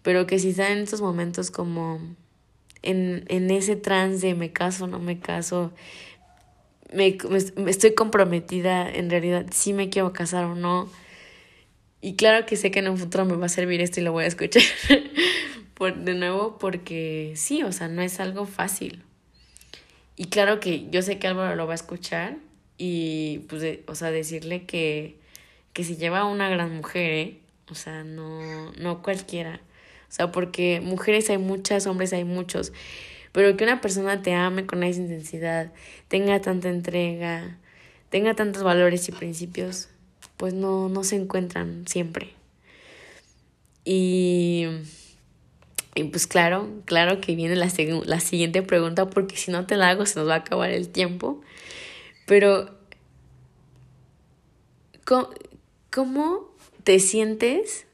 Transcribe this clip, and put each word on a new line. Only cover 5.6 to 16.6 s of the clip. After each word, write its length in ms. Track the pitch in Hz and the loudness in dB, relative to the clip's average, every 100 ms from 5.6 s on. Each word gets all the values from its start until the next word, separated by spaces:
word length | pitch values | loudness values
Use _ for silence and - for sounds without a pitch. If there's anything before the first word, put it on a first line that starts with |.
| 170 175 - - - - _ _ _ _ _ _ - | -4 -8 -20 -20 -20 -20 _ _ _ _ _ _ -6
me, 240 | 196 190 190 - | 4 4 4 0
me, 320 | 190 190 - | 0 0 -2
me 80 | 190 | 0
estoy 220 | 190 220 | 6 6
comprometida, 960 | 220 220 214 185 170 170 180 180 185 180 | 6 4 4 4 2 -2 -2 2 2 0
en 200 | - 175 | -4 0
realidad 380 | 175 175 175 185 | 0 2 0 -2
sí 220 | - 202 | -2 0
me 160 | 196 190 | 0 0
quiero 240 | 196 185 | 0 0
casar 320 | 185 170 180 | -2 -4 -2
o 100 | 175 | -2
no. 340 | 175 175 180 180 - - - - - - _ _ _ _ _ | -2 0 0 -2 -14 -20 -20 -20 -20 -20 _ _ _ _ _
Y 140 | 190 | -8
claro 300 | 190 220 220 | 4 6 6
que 100 | 226 | 2
sé 160 | 196 196 | -2 0
que 80 | 196 | 0
en 80 | 190 | 0
un 100 | 185 | -2
futuro 280 | 175 190 | 0 0
me 100 | 185 | 2
va 120 | 175 175 | 0 -2
a 20 | |
servir 320 | 180 180 175 | -2 0 0
esto 180 | 175 180 | 0 0
y 40 | |
lo 80 | 170 | -2
voy 140 | 165 | 0
a 20 | 165 | -2
escuchar 340 | 175 165 247 - - - | -2 4 6 6 2 6
<laughs> 880 | 277 - 285 359 339 302 254 - | 6 6 0 0 0 -6 -12 -20
por, 220 | - 190 | -4 -2
de 180 | 185 175 | -2 -4
nuevo, 440 | 180 180 190 214 | -2 0 0 -2
porque 720 | 220 | -4